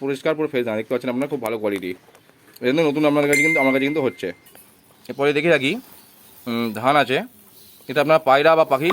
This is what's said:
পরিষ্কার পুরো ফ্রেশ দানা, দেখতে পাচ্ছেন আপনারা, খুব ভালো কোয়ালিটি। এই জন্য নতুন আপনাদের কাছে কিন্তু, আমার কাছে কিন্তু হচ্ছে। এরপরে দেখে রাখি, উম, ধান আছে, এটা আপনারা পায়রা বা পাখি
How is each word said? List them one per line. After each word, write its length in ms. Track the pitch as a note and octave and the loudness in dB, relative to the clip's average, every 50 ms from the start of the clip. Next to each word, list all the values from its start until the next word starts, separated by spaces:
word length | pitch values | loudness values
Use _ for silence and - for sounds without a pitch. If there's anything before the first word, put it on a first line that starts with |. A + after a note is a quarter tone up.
পরিষ্কার 340 | C#3 C#3 C#3 C3+ - D#3+ D#3 | -6 -6 -6 -4 -2 -4 -2
পুরো 140 | D3+ D#3 D3 | -2 -4 -2
ফ্রেশ 160 | C#3 B2 A#2+ | -2 -2 -2
দানা, 120 | A#2 G#2+ | -2 -4
দেখতে 180 | A2 A2 - C3 | -4 -4 -4 -4
পাচ্ছেন 160 | A#2+ B2+ B2+ | -4 -4 -4
আপনারা, 180 | A#2+ B2+ C#3+ C3+ | -4 -4 -4 -4
খুব 120 | D3 B2+ | -6 -6
ভালো 160 | A2+ G#2+ A#2 G#2+ | -6 -4 -4 -2
কোয়ালিটি। 320 | G#2+ G#2 G2+ F#2 F#2 F2+ F#2+ - _ _ - - _ _ _ _ _ - - - | -4 -4 -4 -4 -6 -8 -10 -12 _ _ -20 -20 _ _ _ _ _ -20 -10 -4
এই 60 | A#2+ B2 | -2 0
জন্য 120 | C#3 E3+ | 2 2
নতুন 220 | E3 D3 C3+ D3+ D3+ | 2 0 0 2 2
আপনাদের 260 | D3 D3 D3 C#3+ C#3+ | 2 2 2 2 2
কাছে 120 | C#3+ C#3+ | 2 2
কিন্তু, 180 | D3+ D#3+ D#3+ D3 | 2 2 2 2
আমার 120 | C3+ C3+ C3 | 2 2 2
কাছে 100 | C3+ C3+ | 0 0
কিন্তু 180 | C#3+ D3+ D#3+ | -2 -2 -2
হচ্ছে। 300 | C3 A#2 - - F#2+ F2 - _ _ - - - - - _ _ _ _ _ _ - - | -2 -4 -4 -6 -10 -10 -10 _ _ -20 -20 -20 -20 -20 _ _ _ _ _ _ -18 -12
এরপরে 240 | A#2+ C3+ C#3 D3 | -6 -2 0 0
দেখে 180 | C#3+ D3+ D3+ E3+ | 0 0 2 2
রাখি, 220 | D#3 C#3 C3 C#3 G3+ B3+ - - - - - - - - - - - - - | 2 2 2 -2 -4 -4 -10 -16 -20 -20 -20 -20 -20 -20 -20 -20 -20 -16 -10
উম, 260 | A#2+ A#2 A#2 A#2 A2+ G#2 | -8 -6 -4 -4 -4 -4
ধান 220 | G#2+ A#2+ C3+ D3 | -2 0 0 2
আছে, 260 | D3 C3 A#2+ C3 E3+ A#3 - - - - - - - - - - - - - | 2 2 0 -2 -4 -4 -6 -16 -20 -20 -20 -20 -20 -20 -20 -20 -20 -10 -4
এটা 120 | B2+ D3 | -2 0
আপনারা 180 | C3+ D3+ D#3+ D#3 | 2 4 2 2
পায়রা 380 | - C3+ C3+ C#3+ D3 E3 E3 | 4 4 4 6 6 4 6
বা 80 | D#3+ D#3 | 4 4
পাখি 240 | C#3 C#3 C3 D#3 F3+ | 2 2 0 0 0